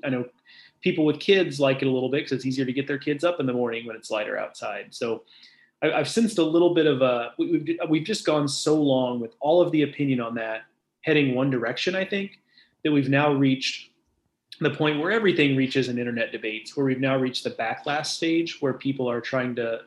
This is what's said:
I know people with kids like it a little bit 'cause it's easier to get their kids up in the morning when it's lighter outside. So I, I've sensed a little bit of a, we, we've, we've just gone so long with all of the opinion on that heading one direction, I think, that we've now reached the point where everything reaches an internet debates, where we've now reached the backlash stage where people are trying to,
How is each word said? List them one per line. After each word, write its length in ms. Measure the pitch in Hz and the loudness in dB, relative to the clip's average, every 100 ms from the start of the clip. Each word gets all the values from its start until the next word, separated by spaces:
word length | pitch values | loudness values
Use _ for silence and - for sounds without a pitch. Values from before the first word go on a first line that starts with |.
I 40 | 143 | -4
know 160 | 127 120 _ _ - - _ | -2 -4 _ _ -20 -20 _
people 240 | 180 175 | -2 2
with 140 | 151 143 | 2 2
kids 400 | - 196 160 139 | 4 4 2 2
like 240 | 135 135 | 2 2
it 40 | 139 | 0
a 40 | |
little 180 | 127 127 | 0 0
bit 160 | 143 | -2
'cause 80 | 156 | -2
it's 140 | 127 135 | -4 -2
easier 180 | 131 | -2
to 80 | 127 | -2
get 140 | 127 139 | -4 -4
their 120 | 139 | -4
kids 240 | 151 143 | -4 0
up 160 | 170 175 | -2 0
in 60 | 131 | -2
the 60 | |
morning 320 | 123 120 113 117 | -2 -2 -4 -10
when 100 | 110 | -14
it's 140 | - | -6
lighter 260 | 107 107 104 | -4 -4 -6
outside. 480 | - - 110 101 - | -6 -8 -10 -10 -12
So 340 | - 117 110 - _ - _ _ _ | -6 -4 -4 -8 _ -20 _ _ _
I, 80 | 151 | 0
I've 180 | - - | 0 0
sensed 300 | 226 220 - | 2 2 2
a 60 | |
little 280 | 156 170 175 | 4 4 6
bit 140 | 170 156 | 6 4
of 160 | 131 | 4
a, 300 | 127 120 120 - | 2 2 -2 -4
we, 140 | 165 | -2
we've, 300 | 156 147 170 165 | 0 -2 -4 0
we've 160 | 156 | 0
just 200 | 160 202 | 0 -2
gone 220 | - 151 143 | 0 0 0
so 340 | - 156 156 | -2 2 2
long 380 | 147 131 123 123 | 4 2 0 -2
with 160 | 113 - | -8 -4
all 200 | 143 175 | 2 4
of 120 | 170 | 4
the 100 | 156 | 2
opinion 380 | 143 - 139 127 | 0 0 0 0
on 160 | 117 117 | -2 -6
that 260 | 113 110 - _ _ _ | -6 -8 -12 _ _ _
heading 320 | 156 151 139 | 0 2 2
one 160 | 123 139 | 2 0
direction, 440 | 127 117 127 180 | 0 -2 -2 -2
I 100 | 185 | -2
think, 360 | 190 196 196 - _ _ _ _ | -2 -4 -6 -12 _ _ _ _
that 80 | 156 | 0
we've 160 | 147 131 | 2 4
now 240 | 139 147 | 4 4
reached 580 | 139 135 131 - - - _ _ _ _ _ _ - | 4 4 2 -2 -8 -14 _ _ _ _ _ _ -4
the 100 | 147 | -2
point 300 | 143 151 147 | 0 0 0
where 100 | 175 | 0
everything 460 | 226 190 165 143 131 | 2 2 4 4 2
reaches 320 | 131 135 123 | 2 0 0
an 100 | 120 | -2
internet 340 | 120 117 113 | -2 -2 -4
debates, 440 | 110 110 110 - 143 | -4 -6 -8 -8 -2
where 80 | |
we've 160 | 135 127 | -2 0
now 160 | 135 135 | 0 0
reached 280 | 131 - | 0 -4
the 80 | 120 | -6
backlash 540 | - 113 - 151 147 151 | -4 -6 -6 -4 -4 -4
stage 540 | - 165 165 165 - | -4 0 0 -2 -2
where 140 | 135 | -4
people 340 | 127 139 135 123 | -2 -4 -2 -2
are 120 | 120 | -4
trying 340 | - 131 123 | -4 -4 -2
to, 280 | 120 117 113 | -4 -4 -6